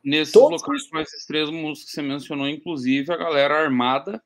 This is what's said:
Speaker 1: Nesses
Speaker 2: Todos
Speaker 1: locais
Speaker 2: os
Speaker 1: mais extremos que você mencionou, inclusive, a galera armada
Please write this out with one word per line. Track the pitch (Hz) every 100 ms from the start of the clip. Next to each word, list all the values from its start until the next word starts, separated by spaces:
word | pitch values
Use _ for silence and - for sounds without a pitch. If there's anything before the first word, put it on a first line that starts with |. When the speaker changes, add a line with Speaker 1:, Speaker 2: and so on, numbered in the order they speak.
Speaker 1:
Nesses | 139 151 147
Speaker 2:
Todos | - - 165
Speaker 1:
locais | 143 143
Speaker 2:
os | -
Speaker 1:
mais | 160 151
extremos | - - 151 151 165 151 143
que | -
você | -
mencionou, | 143 139 131 147 139
inclusive, | 147 - 151 127 135 139
a | 170
galera | 170 147 143 151
armada | 156 127 123 135 - 220